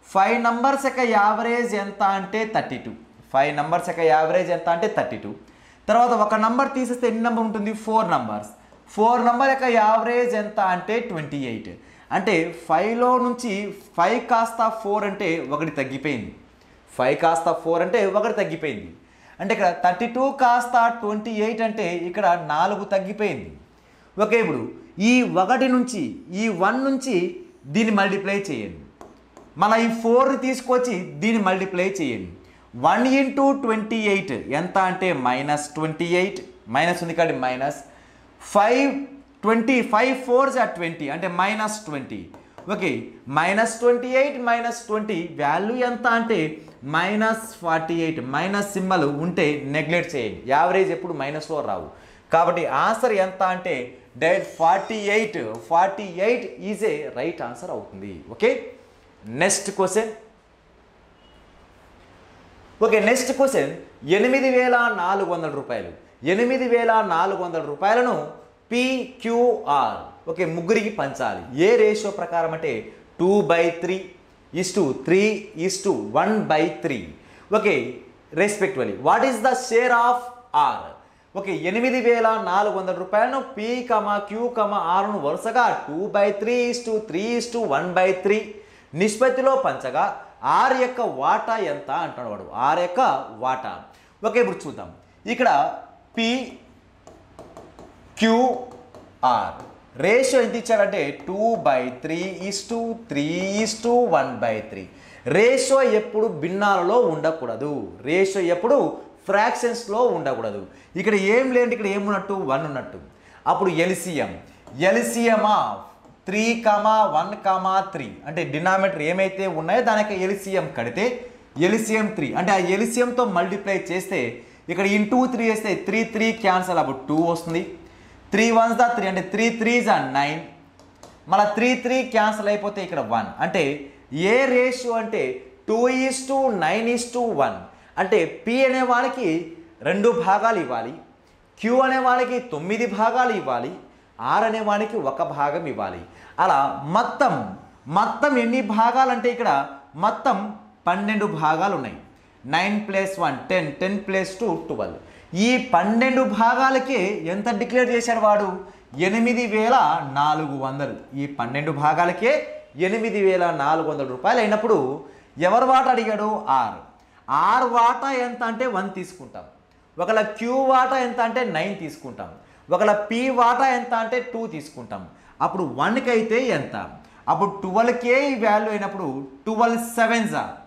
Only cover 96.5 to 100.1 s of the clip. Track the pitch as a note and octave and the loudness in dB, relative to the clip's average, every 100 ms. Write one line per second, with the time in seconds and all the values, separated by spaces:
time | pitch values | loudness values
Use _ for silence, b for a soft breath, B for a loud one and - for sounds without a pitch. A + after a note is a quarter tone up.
96.5 | - - - _ _ - - - - - | -14 -20 -20 _ _ -20 -20 -20 -20 -20
97.5 | - - - - - - - A3 A3+ B3+ | -20 -20 -20 -20 -20 -20 0 4 4 4
98.5 | - - - - - - - B2+ A#2 F#2 | 0 -8 -16 -20 -20 -20 -2 2 2 0
99.5 | - - - - A#2 E3 | -8 -18 -20 -20 -2 4